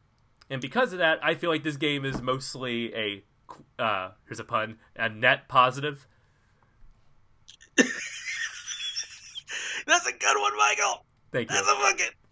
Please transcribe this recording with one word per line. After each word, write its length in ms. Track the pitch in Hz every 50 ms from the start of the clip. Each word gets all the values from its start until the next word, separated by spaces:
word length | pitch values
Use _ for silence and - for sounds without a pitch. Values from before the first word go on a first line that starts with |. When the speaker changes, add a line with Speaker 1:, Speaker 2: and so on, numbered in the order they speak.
| _ _ _ _ _ _ _ _ _ -
Speaker 1:
And 120 | 135 131
because 300 | 135 135 - 233 262 196
of 80 | 185 180
that, 180 | 170 160 160 -
I 120 | 147 156 165
feel 160 | - 160 170
like 140 | 160 151 139
this 120 | 156 147
game 280 | 135 156 147 143 139 135
is 180 | 135 127 -
mostly 720 | 127 123 127 135 135 - - 127 131 123 117 117 117 110 107
a, 300 | 113 107 104 101 98 - _ _ _ _ - - - - _ _ -
uh, 280 | 120 110 104 95 92 92 - _ _
here's 120 | - 110 110
a 40 | 113
pun, 340 | - 120 113 110 110 110 - _ _ -
a 140 | - 113 113
net 400 | 110 107 123 127 139 139 - -
positive. 580 | - 131 127 127 120 139 143 151 139 139 - - _ _ _ _ _ _ _ _ _ _ _ _ _ _ - - - _ _ - - - _ _ _ _ _ - - - - - _
Speaker 2:
<laughs> 0 | - - - - - - - - - - - - - - - - - - - - - - - - - - - - - - - - - - - - - - - - - -
That's 200 | 294 330 349 -
a 60 | -
good 280 | - - - - 427 415
one, 160 | 403 415 415
Michael. 480 | 415 415 415 415 415 415 392 359 - - _ _ _ _ _
Speaker 1:
Thank 180 | - 127 117 -
you. 60 | -
Speaker 2:
That's 120 | - - -
a 60 | -
fucking, 320 | - - - - - - - - _ _ _